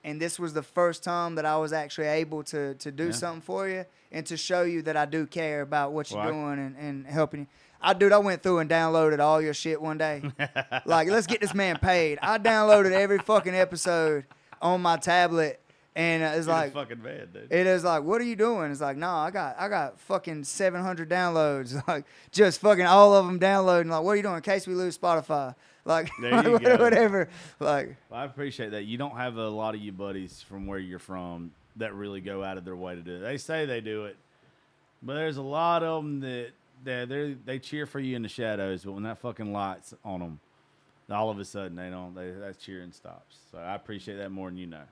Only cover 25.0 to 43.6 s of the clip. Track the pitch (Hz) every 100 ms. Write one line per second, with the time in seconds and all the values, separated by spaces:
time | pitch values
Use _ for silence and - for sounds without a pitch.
25 | 180 165 147 151 131 127 _ _ - 160
26 | 165 - 120 226 233 233 240 240 233 226
27 | 220 196 165 - - _ 151 143 127 127
28 | _ 117 139 127 143 - 110 104 104 120
29 | 143 120 127 113 110 107 110 107 104 95
30 | 101 98 92 - - 98 98 98 92 90
31 | - 92 87 85 85 _ _ 107 110 98
32 | 101 98 95 98 95 95 90 90 90 87
33 | 85 87 107 139 - 160 147 120 110 107
34 | 104 95 _ _ _ _ _ _ _ _
35 | 120 147 160 139 135 147 170 170 165 160
36 | 151 143 135 123 120 _ _ 131 131 123
37 | 123 143 147 131 110 131 - 151 143 139
38 | 131 123 107 - 113 104 98 90 98 98
39 | 110 107 123 107 104 101 98 87 - -
40 | 104 92 85 73 _ _ _ _ _ _
41 | - 104 110 101 98 101 92 87 90 90
42 | 90 92 90 92 98 92 - 95 90 -
43 | 87 85 _ _ _ 87